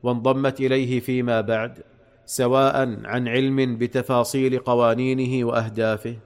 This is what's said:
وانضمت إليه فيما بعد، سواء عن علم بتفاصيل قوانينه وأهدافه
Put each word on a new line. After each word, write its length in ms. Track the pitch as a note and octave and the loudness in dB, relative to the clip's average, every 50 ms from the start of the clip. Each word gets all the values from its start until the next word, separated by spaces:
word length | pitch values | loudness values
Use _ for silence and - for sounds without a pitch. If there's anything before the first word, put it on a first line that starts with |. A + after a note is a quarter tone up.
| - | -2
وانضمت 560 | B2 B2 A#2+ A2+ C3 C3+ C3+ C#3 C3+ C3 - | -2 -4 0 2 2 2 2 0 -2 -2 0
إليه 400 | C3+ C3 C3 C3 C3+ B2 B2+ B2 | 0 0 2 2 0 0 -2 -4
فيما 420 | A#2 - B2+ B2+ B2 A#2+ A#2 A2+ | -2 -2 -2 -2 0 0 0 -2
بعد، 420 | G#2+ G#2+ A2+ A2 A2 B2 B2+ - - _ _ _ _ _ _ _ _ | 0 0 -2 -2 -4 -6 -10 -16 -20 _ _ _ _ _ _ _ _
سواء 760 | - - - B2+ A#2+ B2+ C3+ C3+ C3+ - - C3+ B2 A2 G2+ A2 | -12 -4 0 0 2 4 4 4 2 2 0 -2 -2 -4 -8 -8
عن 220 | - G#2 B2 B2+ A#2+ | -6 -4 -4 -4 -2
علم 500 | A2+ B2+ C3+ C3+ C3+ C3+ C3+ B2+ A#2+ A2+ | 0 0 0 2 2 0 0 0 0 -2
بتفاصيل 840 | A#2+ A#2+ - C3 A#2+ - C3 B2 A#2 A#2 - C3+ C3 C3 B2+ B2+ | -2 -2 -2 -2 -2 2 2 2 2 2 0 0 0 2 0 0
قوانينه 880 | - - B2 A#2+ A#2+ A#2 A2+ A#2 B2+ C3 C3 C3 C3 B2 B2+ C3 B2 A#2 | 0 2 2 4 4 4 4 2 0 0 0 0 0 0 0 0 0 0
وأهدافه 680 | A#2 A#2 A2+ A2 G#2+ A2 A2+ A2 A2 G#2 - A2+ A#2+ A2+ G#2+ | 0 0 -2 -2 -2 -2 0 0 0 -2 -4 -10 -12 -12 -16